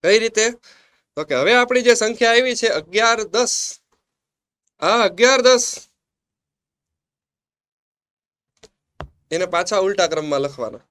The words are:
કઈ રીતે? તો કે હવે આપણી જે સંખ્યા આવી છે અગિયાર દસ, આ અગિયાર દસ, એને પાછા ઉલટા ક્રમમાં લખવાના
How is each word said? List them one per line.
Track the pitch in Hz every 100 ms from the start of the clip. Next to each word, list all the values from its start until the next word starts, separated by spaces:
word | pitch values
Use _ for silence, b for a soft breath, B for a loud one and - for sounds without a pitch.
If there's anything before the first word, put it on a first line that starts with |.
કઈ | 170 214
રીતે? | 226 220 226 240 b b b b b -
તો |
કે | 151
હવે | 131 156
આપણી | 247 247 254
જે | 240
સંખ્યા | 233 220 233 233
આવી | 233 254 240
છે | 226
અગિયાર | 151 156 190 226 226
દસ, | 196 202 240 - - - _ _ _ _ _ _ _ _ _ _
આ | 160 226
અગિયાર | 208 175 240 269
દસ, | 247 254 - - - _ _ _ _ _ _ _ _ _ _ _ _ _ _ _ _ _ _ _ _ _ _ _ _ _ _ _ _ _ _ _ - _ _
એને | 160 180
પાછા | 170 175 208
ઉલટા | 190 196 170
ક્રમમાં | 156 151 143
લખવાના | 139 139 110 110 _